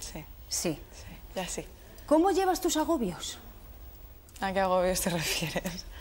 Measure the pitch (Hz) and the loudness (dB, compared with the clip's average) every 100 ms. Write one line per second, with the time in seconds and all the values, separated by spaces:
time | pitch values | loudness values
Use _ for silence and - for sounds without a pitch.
0 | - 160 - - - - 180 143 - - | -12 -12 -12 -16 -6 -2 0 -2 -6 -16
1 | - - - - 180 - - - - - | -14 -14 -10 -6 -6 -6 -8 -12 -18 -10
2 | - 311 370 349 381 349 349 302 302 330 | 4 6 8 6 4 4 2 2 4 2
3 | 208 156 - - - - - - - - | 2 -2 -8 -10 -12 -16 -16 -16 -16 -16
4 | - - - - 196 190 190 185 180 185 | -18 -18 -18 -6 -2 2 4 4 4 2
5 | 190 165 151 - 156 - 185 175 - - | 2 0 0 0 -2 -2 -4 -6 -10 -8